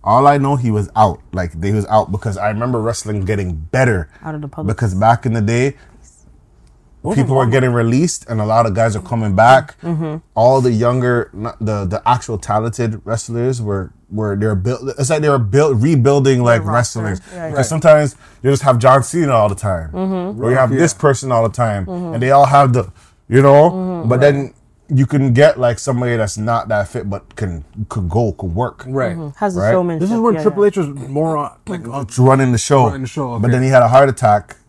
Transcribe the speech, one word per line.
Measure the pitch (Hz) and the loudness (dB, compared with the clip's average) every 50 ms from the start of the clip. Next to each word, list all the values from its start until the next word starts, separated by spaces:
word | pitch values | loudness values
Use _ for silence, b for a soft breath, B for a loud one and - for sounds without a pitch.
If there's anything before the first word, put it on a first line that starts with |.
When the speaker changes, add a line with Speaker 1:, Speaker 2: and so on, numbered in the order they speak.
| - | 0
Speaker 1:
All | 98 107 123 139 | 2 2 4 4
I | 143 143 143 | 4 4 4
know, | 139 139 143 | 0 0 -2
he | 131 123 117 | -2 -2 -2
was | 107 107 98 - - | -2 -2 -4 -4 2
out. | 110 110 98 80 - - - | 2 2 2 2 -4 -12 -10
Like, | - 92 90 85 | -8 -6 -6 -6
they | 78 82 87 98 | -8 -6 -4 -2
was | 104 107 98 | -2 -2 -2
out | - 107 110 92 - | 0 0 0 0 0
because | 95 98 - 110 98 | -6 -6 -6 -6 -6
I | 92 101 107 | -4 -4 -4
remember | 107 107 120 127 123 117 | -4 -4 -4 -4 -4 -2
wrestling | 107 117 113 - - 107 107 104 95 | -2 -4 -6 -6 -8 -6 -6 -4 -4
getting | 92 107 98 98 90 82 | -4 -4 -4 -4 -6 -8
better. | 76 78 - - 127 131 123 110 90 80 - _ - | -8 -10 -4 0 0 2 2 0 -2 -4 -8 _ -18
Speaker 2:
Out | - 156 156 | -14 -12 -12
of | 151 | -10
the | 147 139 | -12 -12
public. | - - 104 98 110 | -12 -8 -6 -6 -4
Speaker 1:
Because | - 117 104 92 | -2 -4 -4 -2
back | 95 107 110 120 117 - | 2 2 2 2 2 0
in | 123 | -4
the | 110 117 | -2 -2
day, | 104 104 117 120 127 139 139 b b b b b b b b b _ - _ _ _ _ _ _ _ _ _ _ _ _ _ _ - | -2 0 0 0 0 -2 -4 b b b b b b b b b _ -20 _ _ _ _ _ _ _ _ _ _ _ _ _ _ -8
Speaker 3:
Those | 165 208 | -2 0
Speaker 1:
people | - - - 131 | 0 0 2 2
Speaker 3:
are | 135 | 2
Speaker 1:
were | 131 | 2
Speaker 3:
long | 117 | 2
Speaker 1:
getting | 120 135 127 127 | 2 2 2 2
released | 120 120 117 117 120 135 170 175 - - - - | 0 0 0 2 2 0 0 -2 -4 -8 -10 -8
and | 117 110 | -6 -4
a | 107 | -2
lot | 107 110 117 117 | 0 2 2 2
of | 113 95 | 2 0
guys | 113 113 113 101 | 0 0 0 -2
are | 107 | -6
coming | - - 123 113 110 104 95 | -8 -6 -6 -4 -2 -2 2
back. | 98 110 123 131 131 - - - _ | 4 6 6 6 6 4 -2 -18 _
Speaker 2:
Mm-hmm. | - 170 170 156 165 156 151 160 _ _ _ | -8 -8 -6 -6 -6 -8 -8 -12 _ _ _
Speaker 1:
All | 107 113 123 135 135 | 2 2 4 4 4
the | 123 127 | 2 0
younger, | 117 107 117 120 123 127 123 123 120 120 - - | 0 2 0 0 0 0 0 0 0 -2 -4 -6
not | - 98 107 117 - _ 110 | -10 -12 -12 -12 -10 _ -6
the, | 107 107 101 98 | -6 -4 -4 -4
the | 90 104 104 - 117 | -6 -6 -4 0 0
actual | 123 117 - - 113 95 | -2 -2 -2 -8 -10 -10
talented | - - 104 107 110 117 107 - 123 113 110 - - | -6 -4 -2 -2 -2 -4 -4 -4 -4 -4 -6 -8 -8
wrestlers | 101 113 113 - - 117 117 120 127 131 120 | -8 -8 -8 -6 -8 -6 -4 -2 -2 -4 -4
were, | 113 104 98 98 92 - - _ _ _ | -4 -4 -4 -6 -6 -10 -14 _ _ _
were, | 95 107 110 104 98 | -8 -6 -4 -4 -2
they | 101 107 | -2 -2
were | 110 104 | -2 -2
built, | 95 92 117 127 113 120 135 123 - | -2 -2 -4 -4 -4 -6 -10 -4 -4
it's | 143 123 | -2 -2
like | 160 156 | 0 0
they | 151 151 | 2 2
were | 143 135 | 2 2
built, | 117 101 113 139 151 156 135 107 | 0 0 2 2 2 2 2 0
rebuilding, | 117 160 165 135 117 139 139 143 131 135 135 123 | 2 2 2 4 4 4 4 4 4 2 2 4
like, | 123 120 117 113 | 4 2 2 2
Speaker 2:
Their | 101 101 | 0 0
roster. | - - 110 - - 113 | -2 -2 -2 -2 -6 -6
Speaker 1:
wrestlers. | 110 - 190 185 - - | -6 -6 -6 -8 -10 -14
Speaker 2:
Yeah, | - | -14
yeah. | - 170 160 | -12 -10 -6
Speaker 1:
Because | 151 139 | -2 -2
Speaker 3:
Right. | 127 | -2
Speaker 1:
sometimes | - 160 160 143 160 151 151 151 139 - b b b b b | -2 -2 2 6 6 6 6 4 0 -4 b b b b b
you | - 131 | 0 0
just | 139 131 | 0 2
have | - 139 123 120 | 2 2 2 4
John | 120 131 131 139 | 6 6 4 4
Cena | 123 - - 175 165 139 | 2 0 -2 -2 0 2
all | 131 117 104 104 | 2 2 2 2
the | 98 | 0
time. | 92 - 104 92 85 80 76 | -2 -4 -4 -4 -4 -6 -8
Speaker 2:
Mm-hmm. | 78 180 190 190 190 185 180 185 - 214 - | -8 -6 -6 -4 -4 -6 -6 -8 -8 -4 -2
Speaker 1:
Or | 117 | 0
you | 127 | 2
have | 131 131 113 | 2 2 2
Speaker 3:
Yeah. | 135 135 | 2 2
Speaker 1:
this | 170 160 - | 0 0 0
person | - - 147 135 - - 131 | 0 0 0 0 0 -2 -2
all | 123 117 | 0 0
the | 113 110 - | 0 0 0
time. | - 120 113 104 101 92 | -2 -2 -2 -2 -4 -6
Speaker 2:
Mm-hmm. | 95 90 175 180 165 - | -6 -8 -8 -8 -8 -6
Speaker 1:
And | 117 | -4
they | 123 127 | 0 4
all | 139 139 143 | 6 6 6
have | 131 139 143 143 131 | 6 6 4 4 4
the, | 120 123 107 - b b b b b b _ _ | 2 0 -2 -4 b b b b b b _ _
you | 110 131 | 2 4
know? | 135 139 139 143 156 170 | 6 8 8 8 6 4
Speaker 2:
Mm-hmm. | 185 185 185 185 180 170 160 113 | 2 -2 -6 -6 -6 -4 -2 -2
Speaker 1:
But | 123 123 | 0 4
Speaker 3:
Right. | 135 147 | 4 4
Speaker 1:
then | 143 139 135 127 _ _ _ _ _ _ _ _ 151 | 4 2 -4 -8 _ _ _ _ _ _ _ _ 0
you | 127 135 | 0 0
can | - 147 143 139 135 | 2 0 0 0 2
get, | 120 123 147 160 - 123 | 4 6 4 4 4 2
like, | 123 120 113 - | 0 -2 -2 -2
somebody | - 139 127 120 127 123 120 | -6 -6 -4 -2 -2 -2 -2
that's | 113 110 95 - 107 | -2 -2 -4 -6 -6
not | 107 117 117 113 - - | -4 -2 -2 -4 -2 -2
that | 110 104 98 | -2 -2 -2
fit | - - 123 101 101 | -4 -8 -10 -8 -8
but | 101 101 - _ - | -8 -10 -10 _ -10
can, | - 110 92 85 78 73 _ _ 107 107 - | -8 -8 -8 -8 -10 -14 _ _ -12 -12 -8
could | - 110 92 85 | -6 -6 -6 -2
go, | 85 110 120 107 | 0 0 0 -2
could | - - 101 90 82 | -4 -6 -8 -6 -4
work. | 98 123 120 - - - | -4 -6 -6 -8 -12 -14
Speaker 3:
Right. | 127 131 135 127 - - | -8 -4 -4 -4 -4 -6
Speaker 2:
Mm-hmm. | 165 160 147 139 - | -8 -10 -12 -8 -6
Has | 208 202 180 | -6 -4 -2
the | 180 | -2
Speaker 1:
Right? | 101 107 | 0 0
Speaker 2:
showmanship. | 165 185 180 175 165 156 | 0 0 0 -2 -4 -4
Speaker 3:
This | 170 196 | -2 -2
is | 233 226 | -2 0
when | 220 233 208 | 0 0 0
Speaker 2:
Yeah, | 160 | 2
Speaker 3:
Triple | 156 214 190 196 202 | 0 -2 0 2 0
Speaker 2:
yeah. | 208 | 0
Speaker 3:
H | 196 | 2
was | 196 165 143 | 0 -4 -4
more | 143 139 123 135 135 147 160 165 160 147 | -6 -12 -12 -6 -4 -4 -2 -2 -2 -4
on, | 147 - - _ _ | -6 -8 -12 _ _
like, | - 190 175 113 117 | -10 -10 -10 -10 -10
on | 131 139 | -10 -10
Speaker 1:
It's | 131 - - 127 | -10 -8 0 4
running | 127 135 135 131 135 127 | 4 4 6 4 2 0
the | 120 113 | 0 -2
show. | - - 147 135 123 | 0 2 2 4 4
Speaker 3:
running | 113 90 135 | 2 0 -6
the | 131 120 | -10 -10
show, | - 156 139 123 120 110 | -8 -8 -8 -6 -4 -2
Speaker 1:
But | 104 | 0
Speaker 3:
okay. | 120 123 | 0 0
Speaker 1:
then | 127 127 | 0 0
he | 131 | 4
had | 135 127 | 4 4
a | 120 110 | 4 6
heart | 127 131 139 139 | 6 4 4 4
attack. | 117 - 131 107 104 104 - _ - _ _ | 0 0 2 2 2 2 0 _ -20 _ _